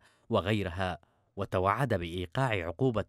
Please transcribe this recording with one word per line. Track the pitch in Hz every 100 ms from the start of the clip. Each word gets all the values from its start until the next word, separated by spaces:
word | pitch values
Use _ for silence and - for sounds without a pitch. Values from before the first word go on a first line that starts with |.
| - _ -
وغيرها، | 110 87 110 90 87 92 85 _ _ _ -
وتوعد | 98 98 92 110 135
بإيقاع | 98 87 90 87 - 131
عقوبة | 104 85 - 131 107